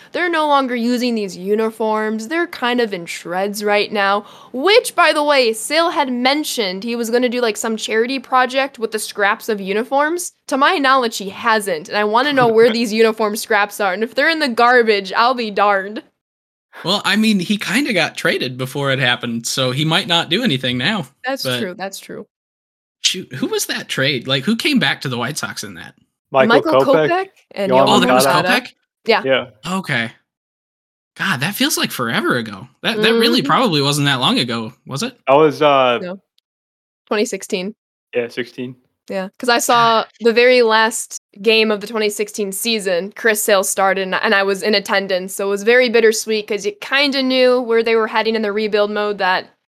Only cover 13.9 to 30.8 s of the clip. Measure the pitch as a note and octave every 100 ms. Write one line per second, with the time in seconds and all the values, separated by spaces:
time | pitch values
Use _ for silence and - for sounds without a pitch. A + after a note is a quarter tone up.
13.9 | F#3 A#3+ - D4+ D#4+ D4 A3+ A#3+ B3 A3
14.9 | G3+ F#3+ F#3 B3 B3 A3 G3+ G#3 G3 F#3+
15.9 | A3+ - _ _ _ _ _ _ - D#3
16.9 | G3 F3+ G#3 A3 G3+ E3+ G#3 - G#3+ D4
17.9 | F#3 D3 - E3 F#4 C3 B2+ C3 C#3+ C#3
18.9 | C3 B2 A#2+ A#2+ A#2 - - B2+ C3 D#3
19.9 | E3+ F#3 E3+ D3 F3+ B3 C3 B2+ B2 D3
20.9 | G#3+ C#3+ _ B3+ C4+ C3 B2 G3 F3+ G3
21.9 | G3 - D#3 - _ _ _ _ _ _
22.9 | _ - - - C3 F#4+ G#4+ - B3+ -
23.9 | - C3+ C3 C3 C#3 C#3 A3+ D#4+ C4+ C#3
24.9 | B2+ C#3 A#2+ A#2+ D#3 G#2 - G2+ D#2+ -
25.9 | - _ _ _ C3+ A3 B3+ E4 C4 C#3
26.9 | D#3+ D#3 F4+ F#4+ _ _ - G3 C3 C3+
27.9 | - - B2+ C3+ F3 F3+ B3 B3 - _
28.9 | _ - G3+ C3+ B2+ B2 - E3 F#3 F3+
29.9 | B2+ A2+ - _ _ _ _ _ _